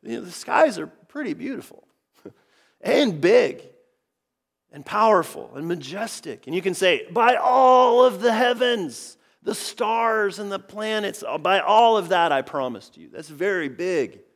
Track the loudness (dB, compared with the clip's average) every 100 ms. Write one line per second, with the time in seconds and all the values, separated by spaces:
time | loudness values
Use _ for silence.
0 | -8 -10 -10 -16 -4 2 2 0 -12 _
1 | _ -12 -10 -8 -10 -12 -14 -20 _ _
2 | _ _ -20 _ _ _ _ _ 0 2
3 | 2 2 4 4 4 -4 -18 _ _ _
4 | _ _ _ _ _ _ _ -20 -8 0
5 | 4 2 0 -10 -14 -12 -8 -8 -8 -10
6 | -10 -10 -14 -14 -8 -6 -4 0 2 2
7 | -2 0 2 4 2 4 6 6 6 6
8 | 4 4 0 2 0 2 0 -2 -4 -10
9 | -18 -20 _ _ -8 -8 -10 -6 -2 0
10 | 0 0 -2 -4 -8 -8 -10 -10 -4 -2
11 | -4 -8 -8 -4 0 0 4 4 6 4
12 | 2 2 2 0 -2 -6 -6 -8 -16 _
13 | -20 -18 -18 -6 -4 -2 -6 -6 -4 -2
14 | -4 -8 _